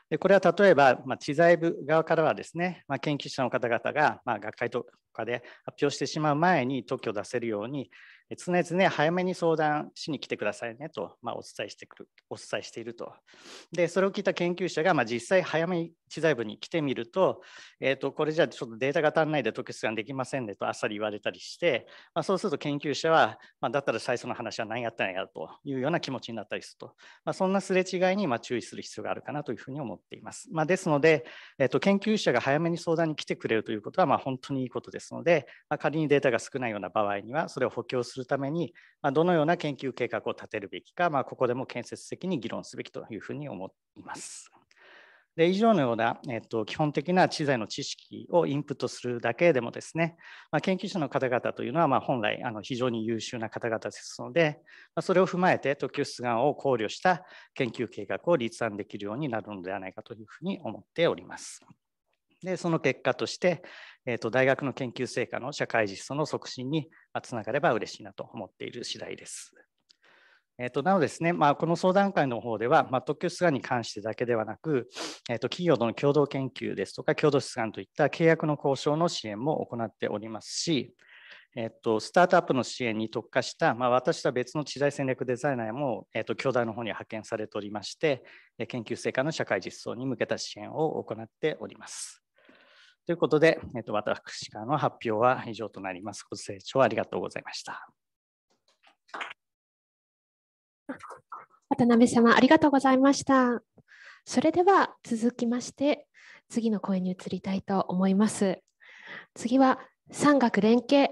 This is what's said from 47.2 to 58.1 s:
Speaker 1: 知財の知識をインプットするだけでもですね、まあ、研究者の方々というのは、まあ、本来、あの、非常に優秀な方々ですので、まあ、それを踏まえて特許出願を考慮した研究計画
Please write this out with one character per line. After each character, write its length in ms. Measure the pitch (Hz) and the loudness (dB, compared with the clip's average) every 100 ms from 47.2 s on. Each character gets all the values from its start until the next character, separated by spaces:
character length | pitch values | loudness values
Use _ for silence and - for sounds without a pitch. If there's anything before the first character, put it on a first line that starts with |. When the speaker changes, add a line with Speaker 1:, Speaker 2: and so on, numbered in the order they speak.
| 151 | 4
Speaker 1:
知 160 | - 143 | 2 0
財 120 | 127 | 0
の 80 | 104 | -2
知 200 | - - | -8 -10
識 420 | - - 104 - | -12 -14 -14 0
を 160 | 175 160 | 2 2
イ 80 | |
ン 80 | 143 | 0
プ 120 | - | -4
ッ 40 | 135 | -4
ト 120 | 123 | -6
す 120 | - 123 | -6 -6
る 140 | 120 | -2
だ 120 | 117 | -2
け 200 | - 175 | 2 4
で 80 | 131 | 4
も 100 | 117 | 0
で 80 | - | -8
す 180 | - 160 | -6 -2
ね、 200 | 165 - - - - | -2 -4 -20 -20 -4
ま 60 | 151 | -2
あ、 40 | |
研 140 | - 185 | 0 -2
究 140 | 196 | -2
者 100 | 190 | -4
の 80 | - | -2
方 220 | 135 127 | 0 0
々 240 | 120 110 | 0 -2
と 100 | - | -4
い 60 | 113 | -2
う 20 | |
の 80 | 151 | 2
は、 80 | 156 | 4
ま 100 | 120 | 2
あ、 40 | |
本 180 | - 127 | 2 0
来、 240 | 107 110 | 0 -2
あ 80 | 120 | -4
の、 100 | 107 | -8
非 140 | - 123 | -6 -2
常 140 | 127 | -2
に 160 | 113 110 | -2 -2
優 160 | 113 | -4
秀 160 | - 120 | -4 -8
な 120 | 110 | -8
方 200 | 113 120 | -4 -4
々 100 | 110 | -2
で 120 | 107 | -4
す 280 | - - - | -10 -14 -12
の 120 | 123 | -2
で、 260 | 151 156 147 _ - - - | 2 2 0 _ -20 -10 -6
ま 40 | |
あ、 20 | |
そ 120 | 180 | 2
れ 80 | 180 | 4
を 60 | 185 | 4
踏 100 | 180 | 4
ま 120 | 180 | 2
え 60 | 120 | 2
て 200 | 135 143 | 0 -2
特 160 | 139 | -4
許 100 | - | -4
出 180 | 139 - | -6 -4
願 240 | 120 113 143 | -2 2 2
を 100 | - | 0
考 160 | 139 | 0
慮 180 | 120 104 | 0 -2
し 100 | - | 0
た 240 | 180 175 - - - | 2 0 -4 -20 -12
研 160 | - 123 | -4 -4
究 180 | - 113 | -4 -8
計 180 | - | -8
画 140 | 98 | -8